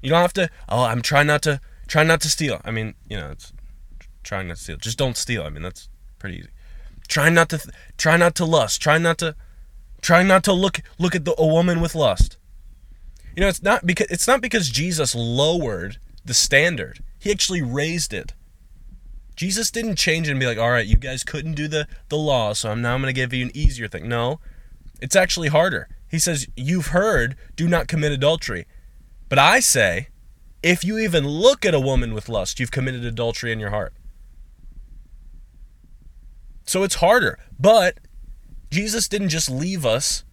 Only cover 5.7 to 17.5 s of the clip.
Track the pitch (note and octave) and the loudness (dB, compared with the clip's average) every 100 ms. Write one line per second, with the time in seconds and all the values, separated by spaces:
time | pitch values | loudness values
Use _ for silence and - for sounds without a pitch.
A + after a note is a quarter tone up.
5.7 | - - - - - G2 F2 E2+ - - | -12 -20 -20 -20 -16 -14 -12 -16 -20 -20
6.7 | - - - - - D3 E3+ E3 D#3 - | -18 -18 -20 -6 2 4 4 2 0 -8
7.7 | - - - D#3+ E3 F3 D#3+ E3+ D#3+ A2 | -18 -20 -4 2 4 4 2 2 2 2
8.7 | - - D#3 E3 E3 E3 D#3 - - - | 0 2 2 2 0 -4 -8 -18 -20 -20
9.7 | - - - - F3 F#3+ F#3+ F#3+ F#3 F#3+ | -20 -20 -10 4 6 8 6 6 2 2
10.7 | - - - F3 F3 C#3+ - D#3+ D#3+ F3+ | -2 -12 -2 0 0 -2 2 4 4 2
11.7 | E3+ E3 D#3+ C3 F#2 - - _ - - | 2 0 2 0 4 2 2 _ -20 -20
12.7 | - - - - - - - G3 F3+ G3 | -20 -20 -20 -20 -20 -16 0 0 2 2
13.7 | A3 E3+ F3+ A3 E3+ - C4 A#3 A3+ D#3 | 2 2 0 0 -2 2 0 2 -2 -2
14.7 | A2+ E3 D#3+ C3+ A#2+ A#2 A#2+ D3 F3 C#3 | -2 -2 -2 -2 -2 -2 0 2 2 -2
15.7 | F#2+ F#2 G#2+ - - - A#2 - C#3 E3 | -4 -8 -12 -16 -20 -4 0 4 4 4
16.7 | D3+ C#2 - - - G3+ G3+ - | 0 -8 -12 -18 -10 -4 -2 0